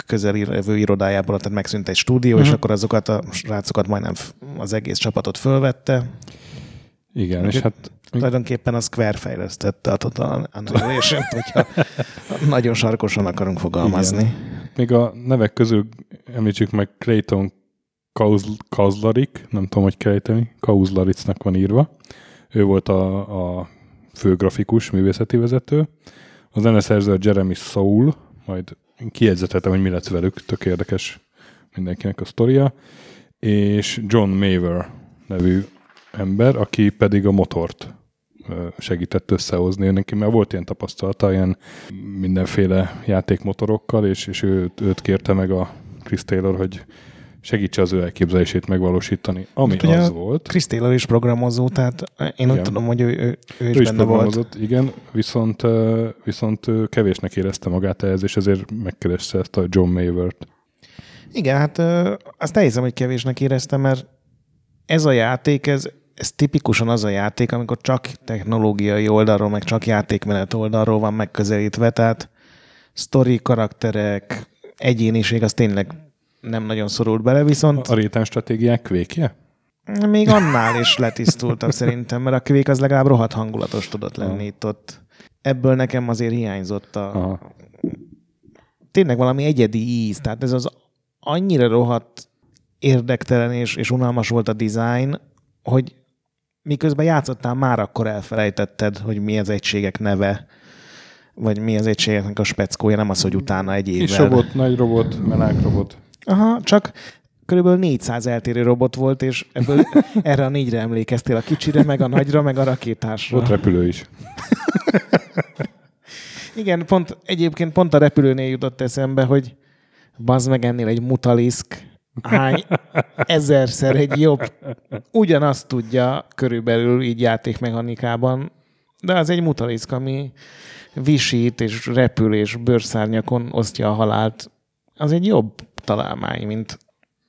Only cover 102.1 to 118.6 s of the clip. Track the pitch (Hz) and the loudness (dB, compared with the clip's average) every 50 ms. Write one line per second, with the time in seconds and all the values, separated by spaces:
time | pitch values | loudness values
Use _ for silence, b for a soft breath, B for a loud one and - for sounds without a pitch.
102.1 | 107 104 98 104 104 - 104 - - - 101 - - - - 107 107 104 107 98 | 0 -2 -2 -4 -4 -2 -4 -2 -2 -2 -4 -4 -4 -2 0 0 2 2 0 -2
103.1 | 95 92 - 95 92 95 92 - 98 95 95 95 98 101 95 98 90 90 90 - | -2 -2 -2 -2 -2 -2 -2 -2 -4 -4 -2 -2 -4 -4 -4 -2 -2 -2 0 0
104.1 | - - 147 131 127 123 120 - - 135 131 127 123 123 123 117 113 113 113 117 | 4 4 4 6 6 4 2 2 -2 0 0 0 2 2 2 2 2 2 0 0
105.1 | - 110 98 110 110 113 110 107 110 - - 107 104 101 98 - - - _ _ | -4 -4 -2 0 0 2 2 2 2 0 0 0 0 0 -2 -4 -10 -20 _ _
106.1 | - _ - - 190 196 214 226 233 240 - - 202 208 - - B B B B | -20 _ -2 0 2 4 4 4 2 0 0 2 2 2 2 0 B B B B
107.1 | B B B _ _ _ _ - 175 180 175 180 180 180 185 165 135 120 - - | B B B _ _ _ _ 0 2 4 6 6 4 4 4 0 0 -2 -2 -4
108.1 | 117 120 110 123 120 117 - 123 117 120 120 120 123 123 127 123 - 127 131 135 | -4 -4 -2 -2 -4 -2 -2 -2 0 2 4 4 4 4 2 0 0 0 0 0
109.1 | 135 135 131 131 120 - - - _ 123 123 127 143 147 156 - - - - - | 0 0 -2 -4 -4 -4 -10 -8 _ -4 -2 2 4 4 4 6 4 2 2 4
110.1 | - 220 175 151 139 131 135 131 139 143 135 120 113 113 110 117 117 113 113 - | 0 0 2 2 2 2 2 0 0 -2 -2 0 -2 -2 -2 -2 -2 -2 -2 -2
111.1 | 123 120 - 139 120 113 - - 156 - - 156 147 151 143 151 139 127 135 123 | -2 -2 0 0 0 0 0 -2 -4 -2 -2 2 4 4 4 4 2 0 0 0
112.1 | 131 139 139 139 143 151 147 143 131 135 135 131 127 - - 120 113 - - 113 | 2 0 0 2 2 2 2 2 0 0 0 0 -2 -2 -4 -6 -6 -4 -4 -6
113.1 | 110 107 - - 120 123 120 120 101 - - 104 87 87 87 87 90 - - - | -6 -6 -6 -2 0 0 2 2 2 2 2 2 2 4 2 0 -2 -4 -12 -18
114.1 | - - - - - - - - 247 - - - - - - 320 233 190 - - | -20 -20 -20 -18 -16 -16 -2 -2 -2 0 0 -4 -4 -2 -2 0 0 0 0 0
115.1 | - - - - - 170 - - _ - - - - _ _ _ _ _ B B | -2 -2 -2 -4 -6 -6 -6 -6 _ -12 -12 -12 -12 _ _ _ _ _ B B
116.1 | B B B B B B B B B 220 214 196 175 170 170 - 196 185 165 - | B B B B B B B B B -6 -2 0 0 0 2 2 2 2 2 -2
117.1 | - - _ - 196 165 170 165 156 - 170 165 147 185 180 165 147 147 147 143 | -8 -16 _ -6 -2 0 0 -2 0 -2 -4 0 2 2 2 4 6 6 6 6
118.1 | - 147 139 135 131 131 131 131 131 127 | 6 4 4 4 4 2 -2 -4 -4 -4